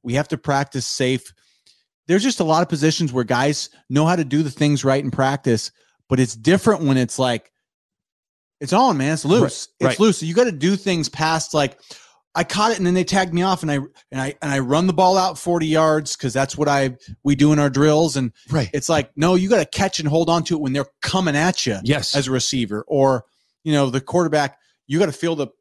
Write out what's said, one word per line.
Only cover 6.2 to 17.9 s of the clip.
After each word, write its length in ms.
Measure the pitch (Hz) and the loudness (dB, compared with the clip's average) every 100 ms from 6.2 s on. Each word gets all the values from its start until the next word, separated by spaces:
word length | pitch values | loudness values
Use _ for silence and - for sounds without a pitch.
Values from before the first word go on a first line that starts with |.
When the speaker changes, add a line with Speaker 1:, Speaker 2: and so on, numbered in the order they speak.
Speaker 1:
it's 140 | 123 | 0
different 480 | 113 110 185 226 185 | 0 2 4 2 2
when 140 | 147 131 | 2 0
it's 220 | 120 - | 0 -2
like, 340 | 127 117 _ _ _ _ _ _ _ _ _ _ _ _ | -2 -2 _ _ _ _ _ _ _ _ _ _ _ _
it's 120 | 139 | -2
on, 240 | 190 254 156 | 2 2 2
man. 160 | 135 | -2
It's 100 | 160 | -2
loose. 440 | 143 220 - - - _ | 2 2 2 -2 -16 _
Speaker 2:
Right, 100 | 131 | 0
Speaker 1:
It's 80 | 127 | 4
Speaker 2:
right. 20 | |
Speaker 1:
loose. 180 | 214 180 | 2 2
So 80 | 160 | -2
you 80 | |
gotta 180 | 175 247 | 0 0
do 240 | 156 165 196 | 0 -2 0
things 320 | 196 175 151 | -2 -2 -4
past, 460 | - 160 160 - | -4 -2 -2 -2
like, 240 | 156 139 - _ - _ _ _ | -2 -2 -4 _ -20 _ _ _
I 100 | 165 | -6
caught 260 | 170 196 220 | -4 0 0
it 60 | 202 | 0
and 80 | 180 | 0
then 80 | |
they 100 | 180 | 0
tagged 300 | 175 185 185 | 0 -2 0
me 80 | 170 | -2
off 200 | 185 180 | 0 -2
and 80 | 160 | -2
I, 60 | 143 143 _ _ | -4 -6 _ _
and 80 | 131 | -8
I, 140 | 135 - | -8 -6
and 100 | 151 | -4
I 80 | 139 | -2
run 260 | 123 147 185 | 0 2 2
the 60 | |
ball 240 | 170 185 190 | 2 2 2
out 220 | 185 160 | 0 -4
forty 280 | 175 170 156 | -4 -2 0
yards 480 | 156 160 156 147 | 2 2 2 -2
'cause 180 | - 131 | -8 -4
that's 240 | 131 135 - | -2 -4 -2
what 120 | 147 | 0
I, 280 | 139 135 123 - - | 0 0 -4 -18 -6
we 100 | 139 | -2
do 180 | 139 147 | 2 4
in 60 | 151 | 4
our 120 | 143 | 2
drills. 460 | 131 151 | 4 4